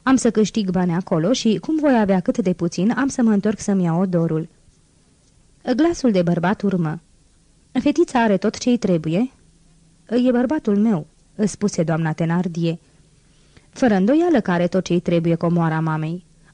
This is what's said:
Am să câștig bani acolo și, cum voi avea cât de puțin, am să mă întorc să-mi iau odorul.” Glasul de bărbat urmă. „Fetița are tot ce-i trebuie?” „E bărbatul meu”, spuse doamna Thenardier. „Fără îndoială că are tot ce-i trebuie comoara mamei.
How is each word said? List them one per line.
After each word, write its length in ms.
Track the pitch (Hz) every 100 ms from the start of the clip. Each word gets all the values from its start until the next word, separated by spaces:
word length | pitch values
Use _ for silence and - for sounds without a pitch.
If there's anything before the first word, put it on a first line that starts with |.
Am 120 | - 269
să 160 | 240
câștig 380 | 214 214 220 190
bani 240 | 185 180
acolo 400 | 170 - 165 165
și, 240 | 262 226 214
cum 160 | - 311
voi 200 | 294 240
avea 200 | 202 190
cât 180 | 175 180
de 160 | 185
puțin, 380 | 175 170 - 196
am 160 | 240 269
să 140 | -
mă 100 | 226
întorc 280 | 208 180 202
să-mi 240 | - 196
iau 180 | 175 165
odorul.” 480 | 190 175 165 156 160 _ _ _ _ _ _ _ _ _ _ _ - 254
Glasul 360 | 330 339 247
de 100 | 185
bărbat 400 | 175 175 170 214
urmă. 380 | 202 185 156 170 _ _ _ _ _ _ _
„Fetița 520 | 262 285 294 339 247
are 140 | 226 190
tot 200 | 214 -
ce-i 200 | - 240
trebuie?” 540 | 190 170 156 170 254 _ _ _ _ _ _ _ -
„E 220 | 233 247
bărbatul 460 | 240 247 311 226 202
meu”, 300 | 226 180 - _ _ - 208
spuse 380 | - 208 -
doamna 300 | 165 160 165
Thenardier. 640 | 156 165 170 180 170 165 165 _ _ _ _ _ _ _ - _
„Fără 260 | - 254 196
îndoială 460 | 196 302 349 285
că 100 | 190
are 160 | 175 175
tot 160 | 190
ce-i 160 | - 175
trebuie 360 | - 170 170 165
comoara 440 | 170 170 165 160
mamei. 460 | 160 156 156 180 - _ _